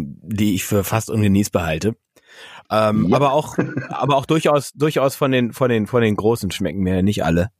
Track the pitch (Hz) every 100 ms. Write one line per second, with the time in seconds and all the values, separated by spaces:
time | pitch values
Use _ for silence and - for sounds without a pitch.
0 | 71 65 82 104 104 92 - 104 92 110
1 | - 110 104 98 104 98 82 80 98 -
2 | _ _ _ - - - - 107 107 107
3 | 85 131 139 143 151 - 131 - - -
4 | 135 139 135 160 160 147 - - 151 147
5 | 139 - 143 131 120 - 127 113 104 123
6 | 113 98 101 117 95 - 92 87 92 92
7 | 95 101 78 85 92 -